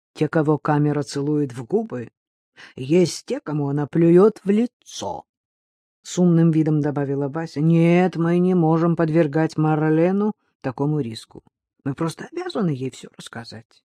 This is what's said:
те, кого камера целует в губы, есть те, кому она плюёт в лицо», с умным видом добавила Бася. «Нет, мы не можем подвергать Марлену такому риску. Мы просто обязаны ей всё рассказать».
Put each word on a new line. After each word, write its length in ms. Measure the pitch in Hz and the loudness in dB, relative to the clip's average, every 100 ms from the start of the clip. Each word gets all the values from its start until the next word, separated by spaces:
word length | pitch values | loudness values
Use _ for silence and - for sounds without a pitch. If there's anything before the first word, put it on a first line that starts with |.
| _ | _
те, 140 | - 151 | -6 -2
кого 300 | 165 147 151 | 0 0 0
камера 460 | - 147 147 147 | 0 0 0 -2
целует 500 | 139 143 143 151 143 | -6 -6 -4 -2 -4
в 120 | 120 117 | -6 -4
губы, 440 | 196 220 123 113 _ _ _ _ - - - | -4 -4 -8 -12 _ _ _ _ -20 -20 -12
есть 500 | 131 175 170 - - | 0 2 2 -2 -8
те, 140 | 254 | -8
кому 300 | 165 151 143 | -4 -4 -2
она 160 | 143 147 | -2 -2
плюёт 560 | 170 170 175 214 - | 2 6 6 6 2
в 60 | 190 | 0
лицо», 760 | 208 247 - _ - - - - _ _ _ _ _ _ _ | 0 0 -6 _ -12 -10 -10 -14 _ _ _ _ _ _ _
с 160 | - - | -8 2
умным 340 | 180 165 165 | 4 6 4
видом 300 | 156 156 156 | 4 2 0
добавила 460 | 147 143 139 139 143 | 0 -2 -4 -4 -4
Бася. 340 | 156 165 - | -6 -8 -2
«Нет, 540 | 160 165 170 175 180 160 | 2 4 4 4 2 0
мы 240 | 165 175 | 0 0
не 160 | 180 185 | 2 2
можем 400 | 160 160 170 165 | 2 2 2 0
подвергать 640 | 165 156 156 147 160 - | 0 2 2 0 -2 0
Марлену 760 | 156 156 156 156 175 196 208 - _ _ | 0 0 0 2 2 0 -2 -6 _ _
такому 380 | 135 123 143 151 | -10 -4 -4 -2
риску. 440 | 120 110 - - - _ _ _ | -4 -10 -16 -20 -20 _ _ _
Мы 100 | - | -10
просто 340 | 135 165 - - | -6 -6 -6 -12
обязаны 400 | 330 359 277 185 | -10 -8 -4 -2
ей 180 | 131 131 | -2 -6
всё 200 | - - - | -10 -18 -20
рассказать». 680 | - - 120 110 - _ _ | -18 -16 -16 -18 -20 _ _